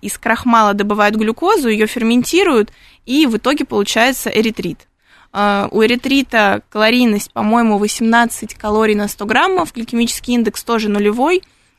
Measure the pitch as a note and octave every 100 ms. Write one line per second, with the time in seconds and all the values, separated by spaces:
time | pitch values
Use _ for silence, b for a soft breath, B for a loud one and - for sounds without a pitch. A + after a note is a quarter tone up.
0 | G3+ - A3+ A3+ B3 A#3 G#3 G3+ G3+ G#3
1 | G#3 A3 A3 A#3 F4 G#4+ B3 G#3+ G#3+ A#3+
2 | A3+ B3 A#3 E4 D4+ A#3+ G#3 b b b
3 | - C4+ C#4+ A3 B3 D4+ C#4 G#3+ G3+ A3
4 | B3+ C4 - - A3+ - F3 - _ _
5 | b b b G3 G#3 G3+ G3+ - A3 B3
6 | C4 C#4 C4 A#3 G3+ G3+ - G#3 A3 B3
7 | A#3+ G#3 - A#3 G#3+ A#3 A3+ G#3 G#3 -
8 | A3+ A#3 A#3 - G#3+ - G#3+ G#3+ A3 G#3
9 | G#3 - G#3 A3+ F#4 F#4 D#4+ A#3+ A3+ A#3
10 | A#3 - - A#3+ G#3+ - - A3+ G#3+ G#3
11 | G#3 A#3 D4 F#4 - _ _